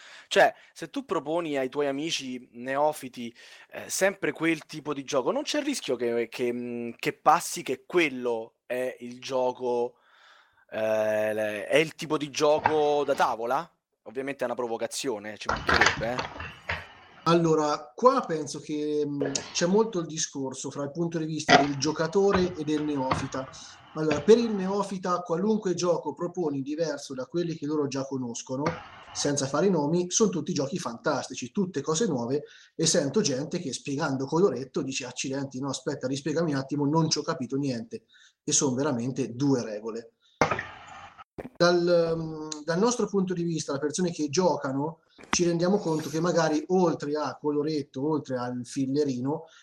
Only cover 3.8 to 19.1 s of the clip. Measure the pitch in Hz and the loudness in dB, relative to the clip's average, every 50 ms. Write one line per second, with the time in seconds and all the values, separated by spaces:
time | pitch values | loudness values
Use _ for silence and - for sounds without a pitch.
3.8 | 104 101 - - 190 196 196 - 165 151 - - 160 165 165 151 - - 151 156 | -8 -6 0 2 2 2 2 0 -2 -2 -2 0 0 0 0 0 -4 -10 -14 -10
4.8 | 139 151 143 139 135 120 147 131 120 156 214 277 302 - - 302 277 294 262 - | -6 -6 -6 -6 -6 -2 0 0 2 2 0 0 -2 -2 -2 -2 -2 -2 -4 -4
5.8 | - 147 127 113 123 117 117 117 117 113 - - 123 120 120 123 120 120 120 120 | -2 -4 -2 0 0 0 0 0 -2 -2 -4 -2 -2 -2 -2 -4 -6 -6 -6 -6
6.8 | 117 117 117 - - 151 - - _ 151 156 175 - - - 180 143 - 127 - | -8 -8 -8 -4 -4 -6 -6 2 _ 4 4 4 2 -4 -8 -8 -6 -6 -6 -6
7.8 | _ - - 165 165 143 131 127 123 120 117 113 113 117 _ _ _ - 120 127 | _ 0 2 2 2 2 0 -2 -2 -2 -2 -2 -4 -10 _ _ _ -6 -4 -2
8.8 | 127 127 117 - 123 123 123 127 127 127 135 127 127 127 120 123 127 123 123 120 | -2 -4 -6 -8 -12 -14 -12 -12 -8 -4 0 0 0 0 0 -2 -2 0 0 0
9.8 | 120 123 - _ _ _ _ - - - - - _ _ _ _ _ _ - 110 | 0 -2 -4 _ _ _ _ -20 -20 -20 -20 -20 _ _ _ _ _ _ -4 -2
10.8 | 110 110 110 110 107 107 107 107 107 107 107 107 107 107 104 104 92 - - 147 | 0 2 2 2 2 2 2 2 2 0 0 0 -2 -2 -2 -4 -2 4 4 4
11.8 | 165 151 - - 165 143 151 147 147 147 127 - 156 147 151 151 - - 156 151 | 4 4 -2 -8 -4 -2 -2 -2 -2 -4 0 4 4 6 6 6 4 2 4 4
12.8 | 147 147 147 147 143 135 135 - 180 139 120 110 117 120 127 151 170 - _ _ | 4 4 4 2 2 2 2 2 2 2 0 -2 -2 -2 -2 -2 -2 -6 _ _
13.8 | _ _ _ _ _ 107 110 131 135 139 135 - 127 120 120 123 123 113 113 110 | _ _ _ _ _ -10 -8 -6 -6 -6 -4 -4 -2 -2 -2 -2 -2 -4 -2 -4
14.8 | 113 113 - - - 135 110 101 104 107 107 - - - - - - - - - | -4 -4 -4 -4 -4 -4 -4 -4 -6 -10 -12 -8 -6 -4 -4 -2 0 2 4 4
15.8 | - - - - 110 117 123 127 - - - - - - - - - - - - | 4 4 4 2 -2 -2 -2 -4 -6 -8 -10 -12 -14 -14 -14 -12 -8 -8 -8 -8
16.8 | - - - - - - - - - 160 170 175 170 165 156 151 151 147 151 156 | -8 -14 -20 -20 -20 -20 -20 -4 2 2 4 4 6 6 4 4 4 2 0 -2
17.8 | - - - - 226 254 269 254 - - 165 151 147 139 - 147 - - 151 147 | -4 -12 -4 4 6 6 6 6 2 0 -2 -2 -2 -6 -8 -10 -6 -4 -4 -2
18.8 | 151 151 151 147 147 143 | -2 0 0 0 0 0